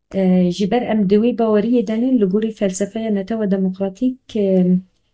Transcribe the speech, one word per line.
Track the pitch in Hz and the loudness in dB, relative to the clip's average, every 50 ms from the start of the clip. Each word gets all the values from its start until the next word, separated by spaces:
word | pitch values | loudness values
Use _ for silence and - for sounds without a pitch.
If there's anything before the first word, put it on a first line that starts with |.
| _ _ - | _ _ -4
E, | 190 190 185 185 185 180 180 | 0 2 2 4 4 2 0
ji | 175 180 214 185 | 0 -2 -2 0
ber | 233 247 240 | 0 -2 -2
em | - 220 220 208 180 | -2 0 0 2 2
di | 202 | 2
wê | 208 220 240 247 | 4 2 2 0
baweriyê | - 233 220 214 208 202 233 247 247 214 | 0 0 2 2 2 2 2 0 0 0
denin | 185 220 226 240 262 262 240 | 0 -2 -2 0 0 2 2
li | 208 | 2
gorî | 185 180 214 214 220 | 2 0 0 -2 -2
felsefeya | 214 - 214 196 190 - 202 196 - 226 226 220 | -4 -4 -4 -4 -2 -2 -4 -4 -4 -6 -4 -4
netewa | 208 196 196 190 226 226 220 196 | -4 -4 -4 -4 -4 -4 -2 -2
demokratîk, | 190 196 190 185 185 190 196 196 190 - 254 254 254 - _ - - | 0 0 0 -2 -2 -4 -6 -6 -4 -4 -4 -4 -4 -6 _ -8 -4
e, | 220 202 196 190 185 180 180 180 180 185 - _ _ _ _ | -2 0 2 2 2 4 2 2 0 -2 -6 _ _ _ _